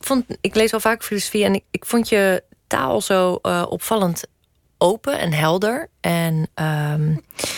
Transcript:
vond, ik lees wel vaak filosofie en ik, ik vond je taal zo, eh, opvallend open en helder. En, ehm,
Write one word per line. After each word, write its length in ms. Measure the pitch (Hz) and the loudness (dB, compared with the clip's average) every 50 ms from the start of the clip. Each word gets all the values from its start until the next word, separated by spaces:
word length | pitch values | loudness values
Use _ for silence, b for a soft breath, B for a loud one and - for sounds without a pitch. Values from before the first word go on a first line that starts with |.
| - | -4
vond, 220 | - 269 254 - - - - | -2 0 0 0 -2 -8 -6
ik 140 | - 202 - | -6 -2 2
lees 160 | 214 220 220 | 2 2 2
wel 80 | - 220 | 2 0
vaak 240 | - 220 233 226 - | 0 0 0 0 -4
filosofie 400 | - 208 202 - - - 208 202 | -4 -4 -4 -4 -2 0 0 2
en 100 | 196 196 | 2 2
ik, 100 | 196 _ _ | 0 _ _
ik 140 | - - - | -10 -10 -6
vond 240 | - - 233 226 - | 0 0 0 2 2
je 340 | 226 202 196 190 185 - _ _ - _ _ - | 2 2 4 2 2 0 _ _ -20 _ _ -4
taal 340 | - - - - - 214 | -2 -2 0 0 0 -2
zo, 380 | - - 196 185 185 180 180 - | 0 2 2 2 2 2 0 -2
eh, 240 | - 185 175 175 - - | -2 -2 -2 -2 -2 -4
opvallend 540 | - 175 - - 226 214 190 175 165 - - - _ _ _ _ _ _ _ _ _ - | -6 -8 -4 -2 0 0 2 0 -2 -4 -8 -14 _ _ _ _ _ _ _ _ _ 2
open 420 | 170 175 220 220 - 277 285 - | 2 2 2 2 -2 -4 -4 -2
en 140 | - 170 151 | -2 -2 0
helder. 560 | 151 156 156 170 190 208 214 240 294 330 - _ _ | 2 2 2 2 2 2 0 -2 -2 -6 -8 _ _
En, 460 | - 175 170 170 165 165 160 156 156 - - | -2 0 0 0 0 0 0 -2 -2 -4 -4
ehm, 600 | - 156 156 151 151 147 147 147 151 151 156 156 151 - _ B B 165 B B | -4 -2 -2 -2 -2 -2 -2 0 0 0 0 0 -2 -4 _ B B -8 B B